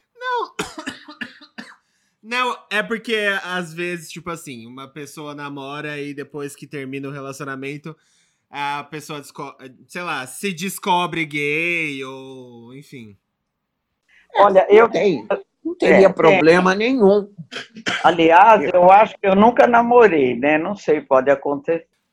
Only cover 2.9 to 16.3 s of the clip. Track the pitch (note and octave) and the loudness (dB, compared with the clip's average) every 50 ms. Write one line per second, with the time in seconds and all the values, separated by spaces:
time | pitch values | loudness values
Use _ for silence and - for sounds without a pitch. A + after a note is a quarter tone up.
2.9 | A#3 A3 A3+ A#3+ A3 G#3+ G#3 G3+ G3 F#3+ - F3 F3+ F3+ F3 D#3+ D#3 E3 F3 F3 | -8 -8 -6 -4 -4 -2 -2 -2 -4 -4 -6 -6 -8 -8 -8 -8 -10 -10 -8 -8
3.9 | F3 E3+ D#3 - - E3+ D#3 F3 E3+ D#3+ - D3+ C3 A#2 A2+ A#2 B2+ C3+ C3+ C3+ | -8 -10 -12 -16 -18 -16 -12 -12 -12 -12 -12 -16 -16 -16 -16 -18 -20 -20 -20 -20
4.9 | _ D#3 C#3+ C#3 - E3 D3+ D3 C#3+ D3 D3 C#3+ C#3+ C#3+ C3+ C#3 C#3+ D3 D3 D3+ | _ -18 -18 -18 -16 -16 -16 -14 -14 -14 -14 -14 -12 -12 -12 -12 -12 -12 -12 -12
5.9 | D3 D3 C#3+ C#3+ C#3+ C#3 C#3 C#3 - D3 C#3+ C#3+ C#3 _ D#3 C3+ - C#3+ C3+ C3 | -10 -10 -12 -12 -12 -14 -14 -14 -12 -12 -12 -12 -14 _ -20 -16 -14 -14 -12 -10
6.9 | C3+ C#3 C#3 C3+ D3 C#3+ C3+ C#3 C3+ - D3 C#3 C3+ C3+ C3+ C#3 D3 D3 - D#3+ | -12 -12 -12 -12 -12 -12 -14 -14 -14 -12 -12 -12 -12 -12 -12 -12 -12 -12 -14 -16
7.9 | D#3 _ _ _ _ _ _ _ _ _ _ _ - C#3 C#3+ C#3+ C#3+ C#3+ C#3 C#3+ | -18 _ _ _ _ _ _ _ _ _ _ _ -12 -10 -8 -8 -8 -8 -12 -12
8.9 | D#3+ D3+ D3 - D#3 D3 C#3 - _ - D3 C3+ - _ B2+ C3 B2 _ B2+ _ | -16 -16 -14 -14 -14 -14 -16 -16 _ -16 -16 -16 -16 _ -20 -20 -20 _ _ _
9.9 | - F3+ F3 E3+ D#3 C3+ B2+ C3 - - - G3+ F#3 D3+ F#3 G3 F#3 - - G#3 | -14 -12 -10 -8 -8 -8 -10 -12 -14 -10 -8 -8 -8 -8 -10 -10 -10 -8 -4 -2
10.9 | F#3 F3 F3+ E3+ E3 E3 D#3+ D3 D3 D3 D3 D3 D3 D#3 E3 F3 F3 E3+ D#3+ D3+ | -2 -2 -2 -4 -4 -6 -8 -6 -6 -6 -4 -4 -4 -4 -4 -4 -4 -4 -6 -6
11.9 | C#3 C3+ C3+ C3 C3+ C3+ C3+ C3+ C3 C3 B2+ B2 A#2+ A#2 A#2 A#2 B2+ C#3 D3 _ | -8 -10 -12 -12 -14 -16 -16 -16 -18 -18 -20 -20 -20 -20 -20 -20 -20 -20 -20 _
12.9 | - C3 A2+ G#2+ G2+ F#2 _ _ _ _ _ _ _ _ _ _ _ _ _ _ | -20 -20 -20 -20 -20 _ _ _ _ _ _ _ _ _ _ _ _ _ _ _
13.9 | _ _ _ _ _ _ _ _ - - G3 G3+ F#3+ F#3 F3+ - G3+ G#3+ A#3 A3 | _ _ _ _ _ _ _ _ 0 2 2 4 4 2 4 6 6 6 6 4
14.9 | A3+ - G3 G3+ E3 A#2 G2+ - G3+ - - _ _ _ _ D#4+ F4+ - - - | 2 0 0 0 0 -2 -4 -6 -6 -6 -6 _ _ _ _ -10 -6 -2 2 4
15.9 | G3 G3 F#3+ F#3 F#3 - D#3+ E3 | 6 6 6 4 4 4 4 4